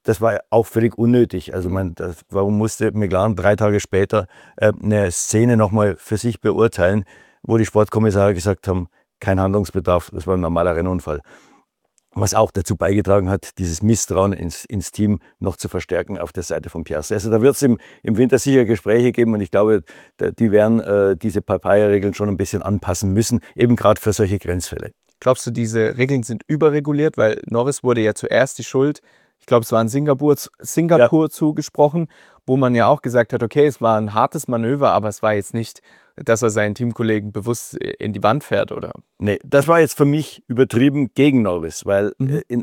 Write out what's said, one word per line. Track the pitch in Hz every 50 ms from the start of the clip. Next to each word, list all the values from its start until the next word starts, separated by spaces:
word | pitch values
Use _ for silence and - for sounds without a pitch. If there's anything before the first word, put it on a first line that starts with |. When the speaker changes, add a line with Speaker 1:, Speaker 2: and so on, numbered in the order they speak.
Speaker 1:
das | - - 110 98
war | 110 113 104 - - -
auch | 101 117 110
völlig | - - 117 113 113 -
unnötig. | - 117 117 123 123 117 - - 92 - - -
Also, | 92 90 90
man, | 90 95 98 87 85
das, | - 82 90 85 - - -
warum | 101 98 98 101 104
musste | 104 110 110 - - 107 107
McLaren | 98 107 104 90 92 92 101 113 104
drei | 90 90 101 104
Tage | 95 110 104 104 101
später, | - - - 95 98 - - 107 92 - _ - - - _
äh, | - 107 107 107 -
eine | - 104 107 104 101 90
Szene | 87 - - - - 110 117 123 120
noch | 110 107 95
mal | 104 110 104 101 90
für | - - - 110
sich | 104 - 120 104 -
beurteilen, | - 110 85 87 110 113 - - 87 90 101 107 98 _ - - _ _ _ _ -
wo | - 113
die | 113 110
Sportkommissare | - - 107 107 - - 110 110 110 95 101 98 104 101
gesagt | 87 82 104 95 - -
haben, | 98 92 92 87 - _ _ _ _ _ -
„Kein | - 101 95 92
Handlungsbedarf, | 95 98 98 104 98 - - 95 85 92 87 87 - -
das | - 87 80
war | 92 95
ein | 90
normaler | 87 82 85 82 87 90 82
Rennunfall.“ | 82 87 92 92 87 - - 76 73 - _ - - _ _ _ _ _ _ _ _ _ _ _ _ _ _ -
Was | 104 107 98 -
auch | 110 110 -
dazu | - 98 90 - 104
beigetragen | - 82 92 101 104 92 92 98 101 92
hat, | 92 98 92 - - -
dieses | - 95 85 80 82
Misstrauen | 101 107 113 101 - - 95 92 95 101 95
ins, | - 85 85 - - -
ins | - - 98 87 -
Team | - - 104 104 104 - _ _ _ -
noch | 98 95 87
zu | - -
verstärken | 95 - 90 - - 90 87 90 - 101 87
auf | 85 82
der | - 92 82
Seite | - 85 80 76 -
von | - 82 73
Piastri. | - 78 76 76 - 107
Also | 104 92 113
da | 110 110
wird's | 113 139 135 - 139
im, | 127 117 - - - - _ -
im | 113 113
Winter | 98 131 120 135
sicher | 120 - 139 135 131 120
Gespräche | 101 110 101 - 101 107 117 123 123
geben | 104 - 120 113 110
und | 104
ich | 98 -
glaube, | - 98 104 107 107 98 - - - - - _ _
da, | - 92 92
die | 87 - 117 107
werden, | 98 107 107 110 113 113
äh, | - - 101 101 98 98 95
diese | 82 - 110 95 104
Papaya-Regeln | - - 98 92 - 92 98 104 107 104 101 101 98 101 92
schon | - 104 104
ein | 98
bisschen | 87 98 - - 92
anpassen | - 98 104 98 - 95 90 - - 95 95
müssen, | 107 110 - 120 113 - - -
eben | - 120 120 120
grad | - - 104 107
für | - - 110 101
solche | - 107 92 101
Grenzfälle. | 95 - 87 87 92 - - - - - - - _ _ _ _ -
Speaker 2:
Glaubst | - 127 131 - -
du, | 123
diese | 117 117 117 110 113 113 110 110 -
Regeln | 123 127 131 143 131
sind | 117 - 117 101 -
überreguliert? | - 156 147 160 151 143 151 143 147 147 143 151 156 -
Weil | - 113 110 107 - - -
Norris | 110 117 120 143 143 - -
wurde | 127 123 113
ja | 110 107 104
zuerst | - - - - 110 131 135 - -
die | 120
Schuld, | - - 131 139 147 147 - _ _ _ _ _ _ _ _
ich | _
glaub, | - 127 120 113
es | -
war | 117 113
in | 113 110
Singapur, | 117 139 147 151 139 127 143 147 143 - - - _ -
Singapur | - - - 165 170 165 170 147 120 120 170 156 156
Speaker 1:
Ja. | 151
Speaker 2:
zugesprochen, | - - 165 151 151 151 147 - - - 147 147 147 170 165 - _ _ _ _ _ _ _
wo | - 127
man | 139 131 123 123
ja | 117 110
auch | 110 147 143
gesagt | - 131 117 123 - - 131
hat, | 110
okay, | 117 107 - 147 147
es | 151 127 -
war | 117 113 110
ein | 107 110 104 104
hartes | 110 123 - - 156 -
Manöver, | - 123 113 113 117 139 143 139 110
aber | 87 98 104
es | 107 101 - -
war | 110 107
jetzt | 101 98 - -
nicht, | 117 113 - - - _ _ _ _ _ _ _
dass | - - - 113 107 120
er | 113
seinen | 104 110 104 104 104
Teamkollegen | - 123 120 110 - 117 110 110 107 101 107
bewusst | 101 107 95 117 120 - - - -
in | - - - - - - 107 98
die | 101
Wand | 98 104 117 147 -
fährt, | - - 101 104 -
oder? | - - - 82 - - - _ _
Speaker 1:
Nee, | - - 104 98 - -
das | 131 - 139 139
war | 156 165 170
jetzt | 160 139 -
für | - 143
mich | 143 143 156 143 - - - _
übertrieben | - 120 117 131 - - 117 131 143 135 147 139 113 -
gegen | - 135 147 135 123
Norris, | 107 95 90 87 80 80 - - -
weil, | 98 98 98 101 104 - -
Speaker 2:
Mhm. | 135 131
Speaker 1:
äh, | 147 147 - -
in, | 120 120